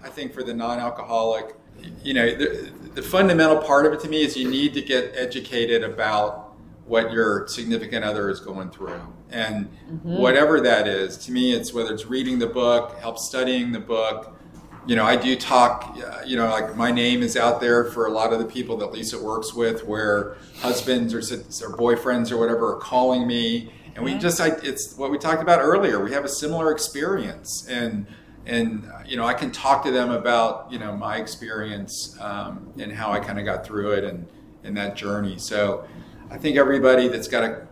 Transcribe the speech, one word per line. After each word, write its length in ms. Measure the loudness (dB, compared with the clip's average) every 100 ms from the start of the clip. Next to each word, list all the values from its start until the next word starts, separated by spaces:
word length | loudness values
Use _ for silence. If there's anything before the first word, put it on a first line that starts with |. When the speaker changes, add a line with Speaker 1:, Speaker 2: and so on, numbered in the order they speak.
Speaker 1:
I 40 | -16
think 260 | -10 -10
for 100 | -8
the 100 | -8
non-alcoholic, 1000 | -4 -4 -2 -4 -6 -2 0 2 0 -4 -16 -20 -20 -18 -12
you 100 | -2
know, 200 | 2 2
the, 360 | 2 -2 -2 -10 -14 -12 -10
the 60 |
fundamental 560 | 0 4 4 6 6 4
part 280 | 6 6 6
of 60 |
it 80 | 2
to 60 | -2
me 120 | 0
is 140 | 0 0
you 120 | -2
need 240 | 2 0 0
to 60 |
get 300 | 0 0 0 -4
educated 680 | -6 -6 -4 -2 2 2
about 720 | 0 -2 0 2 0 -4 -14 -20 -20 -20 0
what 260 | 2 2
your 360 | 2 2 2 -2
significant 580 | -8 -2 -2 -2 -4 -2
other 240 | -2 -2
is 100 | -4
going 300 | -8 -10 -10
through. 300 | -10 -10 -10 -14 -18 -12
And 380 | -6 -4 -4 -8 -12 -12
Speaker 2:
Mm-hmm. 240 | -10 -6 2
Speaker 1:
whatever 440 | 4 6 6 4
that 260 | 6 4 4
is, 300 | 0 -2 -6 -4
to 60 |
me, 180 | 0 2
it's 200 | 2 -2
whether 200 | -6 -4
it's 120 | -6 -4
reading 340 | -4 0 0
the 80 | 0
book, 500 | 2 4 4 2 -8
help 180 | -10 -8
studying 540 | -6 -2 0 0 -2
the 60 | -6
book. 500 | -2 -2 0 -4 -10 -20 -20 -20 -20 -16 0
You 120 | 2
know, 80 | 4
I 100 | 4
do 220 | 2 0
talk, 600 | 4 6 6 4 -6 -12 -12
uh, 180 | -12 -6
you 100 | 0
know, 140 | 2
like, 260 | 0 -2 0
my 160 | 0
name 320 | 2 2 2
is 140 | 0 2
out 240 | 2 4
there 240 | 4 4 2
for 200 | 0 0
a 40 |
lot 220 | 2 2
of 60 | 0
the 60 | -2
people 300 | -6 -6 -4
that 140 | -4
Lisa 260 | -6 -8 -6
works 360 | -4 -4 -6
with, 320 | 0 0 0 -4
where 500 | -2 2 2 0 -10 -18 -6
husbands 540 | -2 -2 0 0 0
or 80 | -2
si-, 160 | -6 -8 -10 -10
or 60 | -10 0
boyfriends 540 | 2 4 2 0 0
or 40 | 2
whatever 360 | 2 2 0
are 60 | -2
calling 440 | 0 2 4 2 2
me. 460 | 0 0 -2 -6 -16 -18 -8
And 80 |
we 80 | -4
Speaker 2:
Mm-hmm. 80 | 0
Speaker 1:
just, 220 | 0 2
I, 60 | 0 0
it's 360 | -6 -6 -10 -8
what 120 | -4
we 80 | -2
talked 240 | 0 0
about 200 | 6 6
earlier. 420 | 6 4 4 2
We 80 | 0
have 140 | -2 -4
a 40 |
similar 400 | -4 -4 0 0
experience. 920 | 0 -2 -4 -2 -2 -4 -10 -10 -12 -6
And, 360 | -4 -2 -4 -8 -14 -20 -18 -4
and, 400 | 0 0 -2 -10
uh, 60 | -16 -10
you 100 | -2
know, 80 | -2
I 80 |
can 200 | 0 -4
talk 320 | -4 2 2 4
to 60 |
them 200 | 0 2
about, 580 | 0 2 4 2 0 -10
you 100 | -10
know, 140 | -8 -6
my 180 | -6 -6
experience, 1000 | -8 -12 -10 -8 -6 -8 -8 -10 -12 -10
um, 540 | -10 -8 -8 -10 -14 -12
and 140 | -10
how 220 | -6 -4
I 80 | -2
kinda 200 | -4 -6
got 220 | -4 -4 -4
through 280 | -4 0
it 100 | 0
and, 240 | 0 -8 -14 -18 -20 -18 -8
and 100 | -4
that 220 | -4 -6
journey. 400 | -4 -4 -4 -6
So 480 | -4 0 2 0 -6 -18 -20 -20 -16
I 80 | -4
think 200 | 2 6
everybody 500 | 6 6 8 8 6
that's 220 | 0 -2
got 160 | 0 0
a 200 | -2 -14